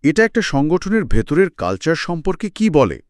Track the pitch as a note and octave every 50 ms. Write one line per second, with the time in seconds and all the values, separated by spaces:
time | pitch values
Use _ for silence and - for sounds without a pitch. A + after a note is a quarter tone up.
0 | - C#3 D#3+ - A3 A3 _ A#3 G3+ - - C3+ C#3+ D#3 E3 F#3 - F#3+ G#3 A3+
1 | F#3+ - - A2+ A2 - D3 D#3+ G3 F3 _ - - F2+ F#2+ F#2+ - D#3 E3 D#3+
2 | - - F3 E3 D3+ F#3+ F#3 F3 - G#3 _ - G#3+ A3 D#3 D3+ C3 F#2+ C#2+ -
3 | -